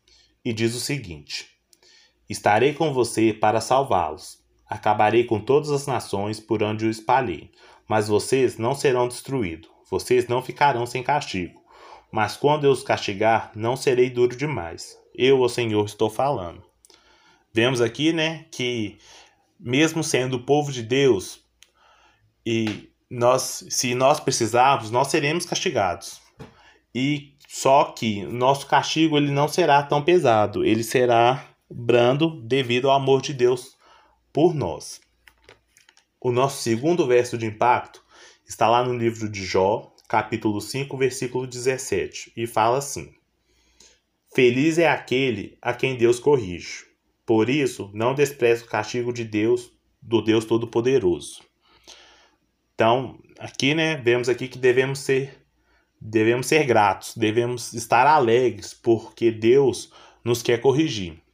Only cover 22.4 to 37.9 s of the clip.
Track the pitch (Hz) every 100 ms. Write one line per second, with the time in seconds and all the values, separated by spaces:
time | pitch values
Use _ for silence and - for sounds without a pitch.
22.4 | 117 113 107 95 - _ - 123 120 131
23.4 | - - - - 123 123 131 151 - -
24.4 | 110 117 131 113 110 123 139 165 143 170
25.4 | 170 - 190 127 92 87 - - _ -
26.4 | - _ _ _ _ 117 135 147 143 _
27.4 | _ - 135 139 165 - 113 101 76 120
28.4 | 127 139 - 143 - 156 160 147 143 143
29.4 | 147 180 160 143 143 147 147 180 139 110
30.4 | 104 143 120 110 113 135 123 117 120 139
31.4 | - _ - - 117 120 120 143 165 151
32.4 | 113 135 120 123 135 135 135 135 135 135
33.4 | 123 127 - _ _ _ _ _ _ 139
34.4 | 170 156 92 76 - - _ _ _ _
35.4 | _ - _ _ _ _ _ _ 127 123
36.4 | 135 - 117 113 147 175 139 123 120 120
37.4 | 110 104 123 113 -